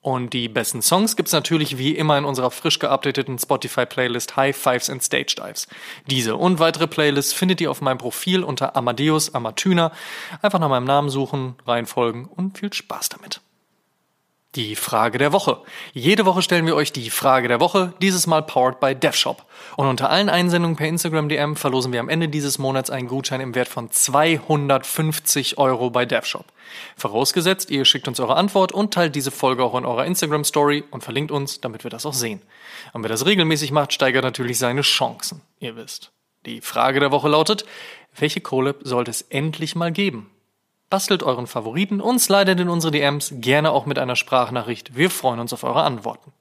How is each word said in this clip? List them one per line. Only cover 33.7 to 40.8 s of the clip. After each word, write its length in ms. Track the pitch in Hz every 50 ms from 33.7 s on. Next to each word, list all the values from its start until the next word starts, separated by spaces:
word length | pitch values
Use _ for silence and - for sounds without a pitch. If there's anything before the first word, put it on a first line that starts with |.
macht, 220 | 143 151 143 -
steigert 320 | - - 139 131 127 131 131
natürlich 340 | 131 117 - 127 120 123 117
seine 220 | 127 120 123 139
Chancen. 600 | 143 - - - 139 120 113 - - - - 151 _ _ _ _
Ihr 160 | - 123 113
wisst. 340 | 117 107 98 - - - - _ _ _ _ _ _ _
Die 160 | 120 117 117
Frage 380 | - - - 120 120 131 135 139
der 120 | 143 139
Woche 160 | 139 143 139 156
lautet, 380 | 151 151 160 156 214 202 - - - - - - - - - _ _
welche 240 | - 147 151 - -
Collab 380 | - - - 131 131 139 139 -
sollte 300 | - 139 127 120 120 113
es 120 | 113 -
endlich 540 | - _ - 139 151 160 151 - 160 - -
mal 160 | 170 170 170
geben? 380 | 165 202 202 196 135 113 104 - _ _ _ _ _ _ _ _ _ _